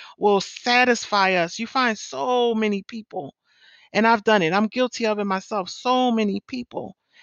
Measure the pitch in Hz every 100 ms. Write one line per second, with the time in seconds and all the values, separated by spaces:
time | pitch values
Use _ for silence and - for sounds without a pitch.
0 | - - 220 202 - - 240 247 247 233
1 | - 208 190 185 170 - 226 269 247 214
2 | - 262 254 247 240 220 214 202 - 226
3 | 214 185 - - _ _ _ _ _ 208
4 | 226 226 214 214 160 190 214 247 254 -
5 | 226 208 202 190 - 214 180 - 247 254
6 | 254 226 208 196 - 254 240 - 202 -
7 | _ _